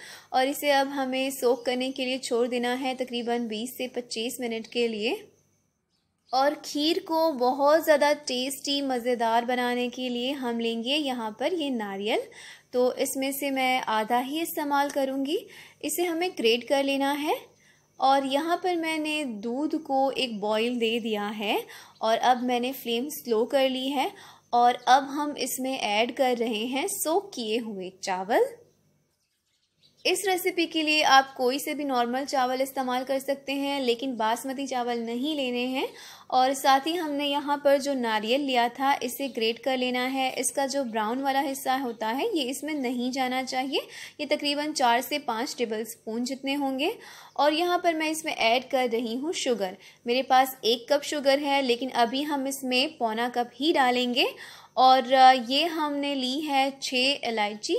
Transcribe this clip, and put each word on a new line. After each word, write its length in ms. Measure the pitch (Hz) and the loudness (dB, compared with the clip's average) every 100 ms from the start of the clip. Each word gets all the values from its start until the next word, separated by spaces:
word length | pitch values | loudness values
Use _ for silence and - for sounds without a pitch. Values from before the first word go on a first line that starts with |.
| - - - | -14 -20 -4
और 140 | 254 262 | 0 0
इसे 240 | 294 285 | 0 2
अब 160 | 277 277 | 4 2
हमें 400 | 285 262 262 269 | -2 -2 0 -2
सोक 320 | 269 240 262 262 | 0 2 2 0
करने 240 | 254 262 | -2 -2
के 120 | 269 | -2
लिए 140 | 254 262 | -4 -4
छोड़ 260 | - 233 247 | -2 0 0
देना 260 | 247 240 | 0 -2
है 200 | 254 269 254 | -2 -2 -4
तकरीबन 520 | 254 240 226 240 233 | -4 -4 -2 -2 -2
बीस 260 | 214 247 - | -6 -6 -8
से 100 | 254 247 | -8 -8
पच्चीस 400 | 247 226 240 269 | -8 -6 -6 -4
मिनट 260 | 240 226 220 | -6 -6 -4
के 180 | 240 233 | -2 0
लिए। 280 | 214 220 415 - _ _ _ _ _ _ _ _ _ _ | 0 -2 -4 -8 _ _ _ _ _ _ _ _ _ _
और 220 | 262 285 302 | 2 2 0
खीर 420 | - 294 302 381 | -6 -2 0 0
को 180 | - 320 330 | 0 0 2
बहुत 500 | 254 247 269 285 320 | 2 0 4 4 6
ज़्यादा 280 | 311 294 294 294 | 6 4 4 2
टेस्टी 580 | 294 247 262 269 285 285 | -2 -2 -4 -4 -4 -2
मज़ेदार 640 | 277 254 240 233 226 233 | 0 -2 0 0 2 2
बनाने 440 | 240 247 247 247 247 | 2 0 0 0 -2
के 200 | 247 254 | -4 -4
लिए 240 | 240 254 | -2 -2
हम 240 | 285 240 233 | -4 -4 -2
लेंगे 360 | 233 226 233 302 | -2 -2 -2 -2
यहाँ 340 | 277 254 220 214 | -2 -4 -6 -4
पर 120 | 285 | -2
ये 140 | 359 285 | -2 -2
नारियल। 520 | 240 208 196 208 339 - - - - _ | -4 -4 -4 -2 -2 -4 -14 -20 -20 _
तो 200 | 247 247 | 2 2
इसमें 360 | - 269 277 269 | 2 -2 -2 -4
से 180 | 269 285 | -2 -2
मैं 300 | 269 254 254 | 0 2 0
आधा 380 | - 220 214 240 | 0 -2 2 0
ही 200 | 254 311 | 0 -4
इस्तेमाल 500 | 330 - 285 285 285 | -4 -4 0 0 0
करूँगी। 480 | 285 269 269 269 381 - - - _ | 0 -2 -2 -2 -4 -6 -16 -20 _
इसे 200 | 294 339 | -6 -2
हमें 260 | 349 330 359 | -2 0 -2
ग्रेट 360 | 208 226 240 240 | 2 2 2 2
कर 160 | 277 | 2
लेना 280 | 277 269 277 | 2 0 0
है। 240 | 285 302 523 - _ _ _ _ - | 0 -2 -2 -6 _ _ _ _ 0
और 260 | 262 277 269 | 4 4 2
यहाँ 300 | 277 320 349 | 0 0 0
पर 120 | 370 339 | 0 0
मैंने 480 | 320 311 311 302 277 208 | 0 -2 -2 -2 -4 -6
दूध 400 | 233 254 311 311 | -6 -4 -2 -4
को 280 | 320 269 269 | 0 0 2
एक 260 | - 254 208 | 0 -4 -2
बॉईल 380 | 208 220 240 240 | -2 0 0 0
दे 200 | 226 233 | 0 0
दिया 280 | 220 208 202 | -2 -2 -4
है 340 | 214 208 359 - - - - | -4 -2 -2 -2 -14 -20 -4
और 160 | 220 226 | 0 2
अब 240 | 240 247 | 4 2
मैंने 300 | 247 240 247 | 2 0 -2
फ्लेम 340 | 269 233 233 294 | -6 -4 -4 -4
स्लो 300 | - 240 220 247 | -8 -2 0 2
कर 220 | 277 262 | 2 2
ली 180 | 254 269 | 0 -2
है 200 | 277 359 - - - _ | -2 -2 -6 -18 -20 _
और 300 | 240 240 247 - | 4 4 4 4
अब 200 | 277 277 | 4 4
हम 260 | 285 294 - | -4 -6 -4
इसमें 400 | 262 - 262 262 | -4 -4 -4 -2
ऐड 380 | 208 208 240 254 | 0 2 0 2
कर 200 | 254 240 | 2 2
रहे 280 | 233 214 240 | 0 -2 -2
हैं 200 | 269 392 | -4 -4
सोक 420 | - 302 359 403 | -4 0 0 -2
किए 240 | 254 220 226 | -6 -4 -4
हुए 320 | 226 196 185 - | -4 -8 -10 -8
चावल। 520 | - 185 190 302 523 - _ _ _ _ _ _ _ _ _ _ _ _ _ _ | -4 -4 0 2 2 -2 _ _ _ _ _ _ _ _ _ _ _ _ _ _
इस 180 | 311 370 403 | -2 0 0
रेसिपी 380 | 359 370 349 320 | 0 0 -2 -2
के 160 | 320 | -2
लिए 200 | 302 302 | 0 2
आप 280 | - 269 269 - | 6 6 6 0
कोई 220 | 247 277 | 0 0
से 140 | 311 | -4
भी 100 | 285 | -4
नॉर्मल 400 | 285 254 233 262 | -2 0 0 -2
चावल 360 | 285 277 254 262 | -2 -2 0 -2
इस्तेमाल 420 | 269 269 254 254 | -2 -4 -2 -4
कर 140 | 262 269 | -2 -4
सकते 320 | 269 277 269 | -2 -6 -4
हैं, 280 | 277 277 277 | -4 -2 -2
लेकिन 340 | 247 233 269 226 | 0 0 -4 -2
बासमती 500 | 220 240 269 254 269 | -2 -2 -4 -8 -6
चावल 320 | 254 240 240 | -4 -4 -4
नहीं 360 | 226 240 294 302 | -4 -4 -4 -2
लेने 280 | 254 240 247 | -2 -2 -2
हैं। 220 | 262 466 - - - - | -2 -4 -8 -20 -20 0
और 220 | 254 262 | 2 2
साथ 320 | 269 277 269 311 | 4 4 4 2
ही 80 | |
हमने 300 | 349 311 285 | -2 -2 -2
यहाँ 320 | 285 285 285 285 | -2 -2 -2 0
पर 140 | 285 285 | 4 4
जो 160 | 277 | 2
नारियल 460 | 269 233 214 214 269 | -2 0 0 0 0
लिया 280 | 277 247 240 | 2 2 2
था 220 | 240 269 - | 2 0 0
इसे 260 | 247 - 277 | -2 -4 -6
ग्रेट 300 | 226 226 233 | 0 -2 0
कर 180 | 269 262 | -2 0
लेना 280 | 254 247 254 | 0 0 -2
है। 240 | 269 262 | 0 -2
इसका 340 | - 262 285 269 | -2 -2 0 0
जो 160 | 277 | -2
ब्राउन 380 | 240 220 214 262 | -2 -2 -2 -2
वाला 180 | 269 269 | 0 0
हिस्सा 360 | 277 269 262 262 | 0 -2 -2 0
होता 320 | 247 226 220 | -2 -4 -4
है 200 | 269 453 | -2 -2
ये 140 | 339 | -2
इसमें 280 | 247 269 294 | -2 -4 -6
नहीं 360 | 302 247 247 247 | -4 -4 -2 -2
जाना 300 | 262 254 254 | -2 -2 -2
चाहिए। 360 | 254 262 262 349 - - - - | -2 -4 -2 -4 -4 -12 -16 -10
ये 60 | 294 | -2
तकरीबन 460 | 294 294 285 302 | 0 0 -2 -2
चार 280 | 294 247 240 | 2 2 2
से 180 | 254 294 | 0 -4
पाँच 340 | 285 220 285 - | -2 -4 -4 -4
टेबल 240 | 226 220 233 | -4 -4 -6
स्पून 380 | - 226 226 | -10 -8 -6
जितने 300 | 247 262 269 | -4 -4 -2
होंगे। 420 | 285 269 262 330 466 - - - - | 0 0 0 -2 -2 -12 -20 -8 2
और 160 | 294 | 2
यहाँ 260 | 311 349 349 | 4 2 2
पर 160 | 359 | 2
मैं 160 | 320 311 | 0 -2
इसमें 240 | 311 311 | -2 -4
ऐड 340 | - 226 247 254 | 0 2 2 2
कर 180 | 262 247 | 0 0
रही 260 | 226 233 247 | -2 -2 -4
हूँ 160 | 302 | -4
शुगर। 420 | 359 277 214 185 196 - - 240 | -2 -2 0 -2 -6 -18 -10 -2
मेरे 160 | 254 | 0
पास 320 | 254 254 269 - | 4 4 4 0
एक 220 | 214 233 - | 0 0 2
कप 140 | 285 | 0
शुगर 340 | - 302 269 277 | 0 0 4 4
है, 220 | 285 277 | 4 2
लेकिन 280 | 262 240 254 | 2 0 0
अभी 320 | 233 226 262 | 2 2 0
हम 220 | 294 277 269 | -2 -2 -2
इसमें 500 | 269 254 254 302 - | -4 0 2 0 -2
पौना 300 | 226 220 247 | -4 -2 -2
कप 220 | 247 240 | -2 -4
ही 180 | - 311 | -2 0
डालेंगे। 560 | 311 254 247 247 240 453 - - - - 220 | 4 4 4 0 2 0 -2 -16 -20 -6 6
और, 360 | 262 262 240 | 8 8 6
अ, 200 | 262 262 262 | 8 10 8
ये 220 | 226 277 330 | 2 0 0
हमने 480 | 320 294 285 285 | 0 -2 -2 -2
ली 260 | 277 254 277 | -2 -2 -4
है 300 | 302 269 269 | 0 0 0
छः 560 | 269 - 254 262 285 240 | -2 -4 0 2 0 -2
इलायची 480 | 226 208 214 - | -2 -2 -4 -4